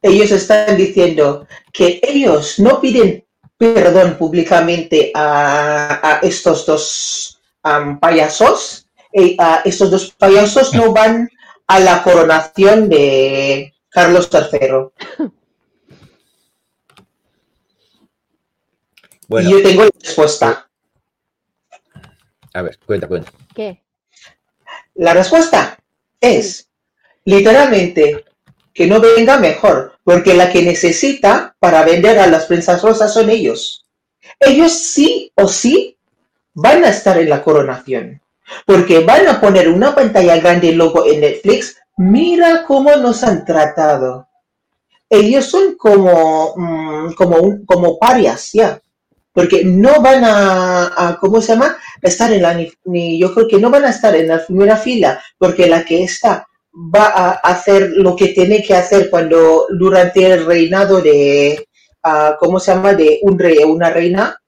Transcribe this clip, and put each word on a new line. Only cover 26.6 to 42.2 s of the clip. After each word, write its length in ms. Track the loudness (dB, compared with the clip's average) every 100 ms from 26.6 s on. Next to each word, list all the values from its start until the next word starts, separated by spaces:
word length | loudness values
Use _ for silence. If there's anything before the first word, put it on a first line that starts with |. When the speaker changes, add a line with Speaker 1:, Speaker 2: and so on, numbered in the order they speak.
| _ _ _ _ _ _
Speaker 1:
literalmente, 1000 | 0 2 4 4 2 0 -2 0 -2 -2 -14 _ _ _ _
que 120 | -4 0
no 140 | 4
venga 380 | 4 4 2 2
mejor, 600 | 0 0 0 0 -4 _
porque 300 | 0 2 4
la 160 | 2 2
que 120 | 2
necesita 920 | 0 -2 -2 -2 -4 0 0 0 -4 _
para 240 | 0 2
vender 340 | 2 2 2 2
a 80 | 2
las 200 | 2 -2
prensas 360 | -4 -2 0
rosas 300 | 0 0 0
son 180 | 0 0
ellos. 540 | -2 -4 -6 -12 -16 _ _ _ _ _ _
Ellos 320 | 2 4 2
sí 600 | 0 -6 -2 -2 -2 -6 -2
o 100 | -2
sí 480 | -2 -2 -2 -4 _ _ _ _ _ _
van 300 | -2 2 2
a 40 | 2
estar 300 | 0 -2 0
en 100 | 0
la 120 | -2
coronación, 800 | 0 0 -2 -8 -10 -10 -10 -20 _ _ _ -14 0
porque 340 | 2 4 2
van 280 | 4 4 2
a 120 | 2
poner 280 | 2 2 2
una 260 | 2 0
pantalla 440 | 0 0 2 2 2
grande 340 | 2 2 0
logo 340 | 2 0 0 0
en 140 | 0
Netflix. 560 | -2 -2 -2 -2 -4 _ _ -4
"Mira 680 | 0 2